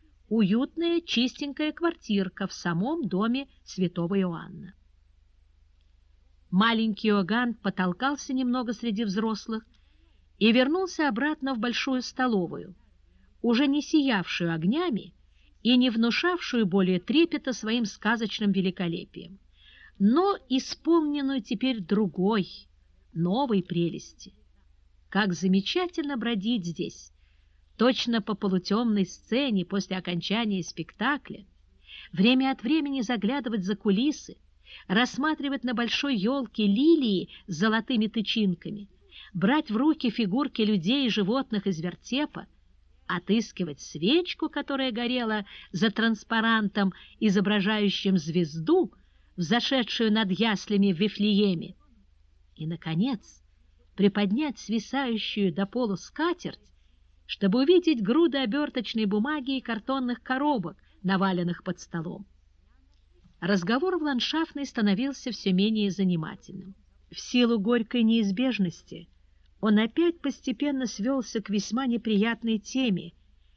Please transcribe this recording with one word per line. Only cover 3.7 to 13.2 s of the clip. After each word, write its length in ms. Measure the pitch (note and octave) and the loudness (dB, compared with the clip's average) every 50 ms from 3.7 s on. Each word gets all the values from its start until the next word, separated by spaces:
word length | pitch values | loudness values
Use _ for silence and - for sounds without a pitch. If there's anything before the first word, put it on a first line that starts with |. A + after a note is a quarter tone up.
| - F#3 F#3 E3+ - F3 E3+ E3+ G3+ G3 | -4 -4 -4 -2 -2 -4 -4 -2 0 0
Иоанна. 560 | F#3 F3+ E3 - - E3 E3 - - F3 - _ _ _ _ _ _ _ _ _ _ _ _ _ _ _ _ _ _ _ _ _ _ _ _ _ _ _ _ _ _ _ _ _ _ _ | 0 -2 -4 -8 -10 -14 -16 -16 -18 -18 -20 _ _ _ _ _ _ _ _ _ _ _ _ _ _ _ _ _ _ _ _ _ _ _ _ _ _ _ _ _ _ _ _ _ _ _
Маленький 580 | F3+ F#3 G#3+ A3+ A#3 A3 A3+ A3 G3+ - - G#3+ | 2 2 4 4 4 2 2 0 -2 0 0 2
Иоганн 460 | G#3 G3+ F#3 E3 G#3+ A#3+ B3 A#3+ A3+ | 2 2 2 0 0 0 0 -2 -4
потолкался 800 | - - G3 - G#3 F#3 F3+ F3+ - B3+ C#4 D4 C#4 - - | -4 -4 -4 -2 0 -2 -2 -2 -2 -2 -4 -4 -4 -6 -4
немного 400 | C4 C4 C4 B3 A#3+ C4 A#3+ A#3 | -4 -2 0 0 -2 -2 -2 -4
среди 320 | A3+ - A#3 A#3 G3+ G#3 A#3+ | -6 -6 -4 -4 -2 -2 -2
взрослых 600 | G3+ F3+ A3 A3 A3 A3 - - - A3 A3 - _ _ _ _ _ _ _ _ _ _ _ _ _ _ _ | -2 -2 -2 -2 -2 -2 -4 -6 -8 -8 -8 -8 _ _ _ _ _ _ _ _ _ _ _ _ _ _ _
и 140 | G3+ A3+ | 4 6
вернулся 560 | A3+ B3+ B3+ C4+ D#4+ F#4 F#4+ F4+ - - D#4 C#4 | 6 6 4 4 2 0 0 -2 -2 -2 0 0
обратно 460 | G#3 A3+ C#4 D4+ D4+ - C4+ C4+ C4+ | 0 0 0 -2 -2 -2 -4 -4 -2
в 40 | A3 | -2
большую 440 | G#3 B3 A3+ - - C#4 C4 B3+ | -2 -2 -2 -2 -2 0 0 -2
столовую, 760 | A#3+ - - - B3+ B3+ A3+ F#3+ F3 - - - - F#3+ F3+ - _ _ _ _ _ _ _ _ | -2 -4 -2 -2 0 2 2 2 0 -2 -4 -10 -12 -14 -18 -20 _ _ _ _ _ _ _ _